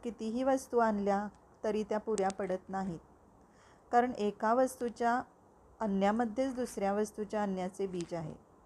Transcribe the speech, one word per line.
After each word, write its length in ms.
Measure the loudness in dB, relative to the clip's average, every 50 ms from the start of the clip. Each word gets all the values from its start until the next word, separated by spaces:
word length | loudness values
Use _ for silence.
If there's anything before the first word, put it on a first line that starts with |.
| -4
कितीही 400 | -8 -8 -6 -6 -4 -2 0 2
वस्तू 340 | 2 2 2 0 0 2 4
आणल्या 500 | 4 4 2 2 2 2 2 0 0 -4 -10 -14 -20 -20 -14 -6 -4
तरी 200 | -2 0 0 -2
त्या 140 | 0 -2 -2
पुऱ्या 320 | 0 0 2 2 2 2
पडत 400 | 0 -2 -2 -4 -4 -4 -4 -6
नाहीत, 300 | -6 -4 -4 -4 -6 -8 -10 -16 -20 -20 -20 -20 -20 -20 -20 -20 -20 -20 -20 -20 -20 -20 _ 2
कारण 200 | 4 4 4 4
एका 420 | 0 -2 -2 -2 -2 0 0 2 4
वस्तूच्या 680 | 4 4 2 0 -4 -6 -6 -4 0 0 2 2 0 -2 -6 -12 -20 -20 -20 -20 -20 -20 -20 -10 -6
आणण्यामध्येच 760 | -2 0 2 4 4 4 4 2 0 0 0 0 -2 -2 0
दुसऱ्या 380 | -2 -4 -4 -4 -2 -2 0 0
वस्तूच्या 480 | 0 0 -2 -4 -8 -8 -6 -4 -2
आणण्याचे 460 | -2 -2 -2 -2 -4 -6 -4 -4 -4 -4
बीज 260 | -2 -4 -4 -4 -4
आहे. 220 | -6 -6 -6 -10 -14 -18 -20 -20 -20 -20